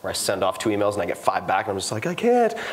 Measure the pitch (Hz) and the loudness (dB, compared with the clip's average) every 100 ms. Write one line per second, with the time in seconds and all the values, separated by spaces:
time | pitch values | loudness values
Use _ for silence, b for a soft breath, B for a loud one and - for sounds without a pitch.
0 | - - - 98 95 - 113 104 104 101 | -6 -2 -2 0 0 0 0 2 2 0
1 | 85 - - 95 92 95 104 98 - 107 | -2 -2 0 0 0 0 0 -4 -4 -4
2 | 165 175 233 240 226 226 B | -4 0 2 4 2 0 B